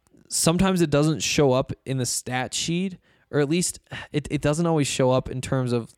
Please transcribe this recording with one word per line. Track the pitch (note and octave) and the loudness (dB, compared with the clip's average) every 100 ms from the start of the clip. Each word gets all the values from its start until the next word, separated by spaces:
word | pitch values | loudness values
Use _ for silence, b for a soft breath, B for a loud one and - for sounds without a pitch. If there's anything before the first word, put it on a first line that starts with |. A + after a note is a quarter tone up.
| _ _ - | _ _ -8
Sometimes | - - F3 F#3+ F#3 | 0 2 4 2 2
it | E3 | 2
doesn't | C#3+ D3+ C3 | 4 2 0
show | - - C#3+ | -2 2 4
up | B2+ C3+ - - | 4 0 -8 -6
in | C3 | -4
the | A#2+ | -2
stat | - - B2+ A#2+ | -4 -6 -6 -4
sheet, | - - E3+ F#3+ F3+ b b b | -4 -2 -2 -4 -8 b b b
or | C#3+ | 0
at | C#3+ | 2
least | E3+ F3 - - B B | 2 0 -6 -14 B B
it, | D3 - | -6 -4
it | D3 | -2
doesn't | D3 D3+ E3+ | 0 0 2
always | D#3+ C#3 | 2 0
show | - C3 | 2 2
up | B2+ - | 2 0
in | C3 | -8
terms | - C3 B2 | -4 -2 0
of | A#2+ A2+ | -2 -4